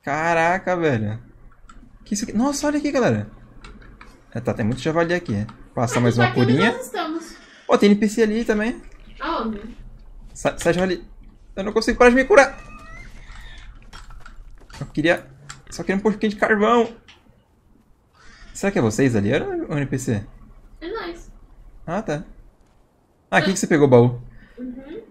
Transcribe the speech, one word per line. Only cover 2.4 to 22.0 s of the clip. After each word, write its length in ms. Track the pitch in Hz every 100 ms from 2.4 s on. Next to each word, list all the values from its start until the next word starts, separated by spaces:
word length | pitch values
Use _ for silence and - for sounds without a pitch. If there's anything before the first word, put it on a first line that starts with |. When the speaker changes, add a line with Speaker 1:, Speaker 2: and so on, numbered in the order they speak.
| 269 285 294
Speaker 1:
olha 120 | 294
aqui, 120 | 285
galera. 400 | 277 202 107 101 - - - - - - - - - -
É, 80 | 120
tá, 140 | 120
tem 100 | 107
muito 160 | 107 127
javali 320 | 160 160 170
aqui. 340 | 175 175 104 107 - -
Passa 240 | - 117 127
Speaker 2:
Ah, 20 |
Speaker 1:
mais 160 | 120 117
Speaker 2:
tá 60 |
Speaker 1:
uma 60 | 120
Speaker 2:
aqui 100 | 131
onde 120 | 120
Speaker 1:
curinha. 200 | 135 214
Speaker 2:
nós 140 | - -
estamos. 500 | 392 320 330 - - - - -
Speaker 1:
Ó, 80 | 254
tem 140 | 202
N 100 | 208
P 80 | 214
C 140 | 226
ali 200 | 214 214
também. 380 | 233 214 220 - - - - -
Speaker 2:
Aonde? 560 | 302 311 226 208 220 - - - - - -
Speaker 1:
Sai, 260 | - 143 -
sai, 140 | 170
javali. 340 | 170 190 175 - - - - -
Eu 100 | -
não 80 | 202
consigo 260 | 220 220 220
parar 120 | 247
de 60 | 247
me 80 |
curar. 340 | 262 403 262 - - - - - - - - - - - - - - - - - - - - - - -
Eu 60 | 139
queria, 440 | - 156 180 - - - - -
só 140 | -
queria 140 | 165 196
um 60 |
pouquinho 300 | 214 208 214
de 40 | 202
carvão. 600 | 226 214 214 240 226 - - - _ _ _ _ _ _ _ _ _ _ - - -
Será 180 | - 196
que 60 | 196
é 40 |
vocês 320 | 113 107 135
ali? 160 | 113 101
Era 140 | 147 403
um 300 | 349 - 147
N 80 |
P 140 | 139 135
C? 280 | - 104 - - - - - -
Speaker 2:
É 80 | 330
nóis. 420 | 440 349 339 - - - - - - -
Speaker 1:
Ah, 140 | 185